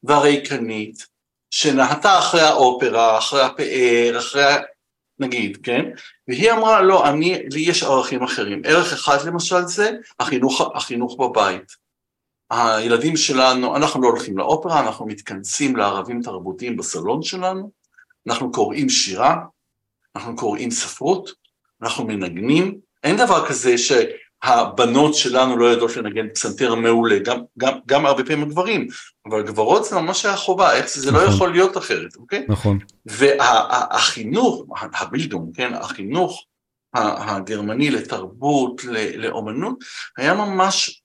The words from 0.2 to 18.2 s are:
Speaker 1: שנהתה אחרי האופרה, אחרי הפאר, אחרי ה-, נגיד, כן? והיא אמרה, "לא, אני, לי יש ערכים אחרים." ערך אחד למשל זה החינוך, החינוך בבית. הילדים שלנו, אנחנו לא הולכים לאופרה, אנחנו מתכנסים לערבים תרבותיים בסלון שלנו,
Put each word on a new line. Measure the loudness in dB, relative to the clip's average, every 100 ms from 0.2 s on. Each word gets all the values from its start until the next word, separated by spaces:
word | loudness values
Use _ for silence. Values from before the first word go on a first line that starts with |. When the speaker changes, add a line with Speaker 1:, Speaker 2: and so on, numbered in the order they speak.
| 4 2 -2 -6 -6 -6 -10 -14 -20 _ _ _ _
Speaker 1:
שנהתה | -2 0 2 2 2 4 4
אחרי | 4 4
האופרה, | 4 6 4 4 0 4 4 4
אחרי | 2 2
הפאר, | 0 0 -4 2 4 4 2 0
אחרי | -4 2
ה-, | 4 4 -2 _ _ _ _ _
נגיד, | -6 -4 -6 -6
כן? | -4 -2 -2 -10 -20 _ -10
והיא | 0 2
אמרה, | 4 4 6
"לא, | 6 6 4
אני, | 2 0 -2 -6
לי | -4
יש | 0 0
ערכים | 2 0 0 -4
אחרים." | -4 -4 -4 -4
ערך | 2 2 2
אחד | -4 0 0 0
למשל | -6 0 0 0
זה | 0 -2 -2 -14 _
החינוך, | -4 0 0 0 -2
החינוך | -2 -6 -6 -4 -2
בבית. | 0 2 0 0 -12 -20 _ _ _ _ _ _ _
הילדים | 0 2 2 2 2 2 -2
שלנו, | 0 2 2 2 0 0
אנחנו | 0 2
לא | 2
הולכים | 2 -2 -4
לאופרה, | -2 -2 2 0
אנחנו | 0 -4 -10
מתכנסים | -12 -12 -12 -10 -4 -2 0
לערבים | 0 -2 -6 -8
תרבותיים | -8 -10 -10 -10 -8 -8
בסלון | -8 -6 -4 -4
שלנו, | -6 -6 -6 -6 -10 _ _ _ _ _